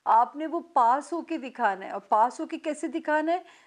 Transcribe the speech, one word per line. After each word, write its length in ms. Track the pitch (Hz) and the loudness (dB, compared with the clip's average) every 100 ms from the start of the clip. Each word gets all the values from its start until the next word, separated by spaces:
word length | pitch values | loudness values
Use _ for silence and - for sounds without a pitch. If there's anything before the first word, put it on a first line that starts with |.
| - | 2
आपने 400 | 226 240 285 311 | 4 4 -2 -8
वो 120 | 339 | -8
पास 540 | - 262 233 269 - | -2 2 4 2 -2
होके 240 | 339 - 311 | -8 -6 -8
दिखाना 480 | 247 240 220 190 190 | -8 -2 -2 -2 -8
है। 60 | |
और 80 | 196 | -10
पास 400 | - 214 240 247 | 0 2 2 0
होके 180 | 320 330 | -8 -6
कैसे 300 | 320 294 311 | -6 -6 -6
दिखाना 440 | 320 311 311 311 | -6 -2 0 0
है, 140 | 359 - - | -2 -4 -20